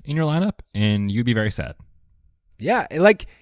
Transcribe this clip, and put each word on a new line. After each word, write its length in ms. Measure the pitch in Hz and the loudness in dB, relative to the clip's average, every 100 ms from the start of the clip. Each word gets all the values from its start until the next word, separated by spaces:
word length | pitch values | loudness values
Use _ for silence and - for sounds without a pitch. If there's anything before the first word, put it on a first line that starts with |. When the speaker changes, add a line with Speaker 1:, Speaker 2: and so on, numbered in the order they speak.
Speaker 1:
in 120 | - 151 | -6 -2
your 100 | 156 | 0
lineup 340 | 160 202 - - | 0 -2 -4 -8
and 360 | 101 107 104 101 | -2 0 0 0
you'd 160 | 107 120 | 0 0
be 80 | |
very 160 | 110 107 | 0 0
sad. 260 | - 65 - - - _ _ _ _ _ - | -4 -8 -12 -20 -20 _ _ _ _ _ -8
Speaker 2:
Yeah, 280 | 135 247 - | -2 -2 -2
and, 120 | 156 | 4
like, 240 | 202 214 - - | 4 4 -2 -18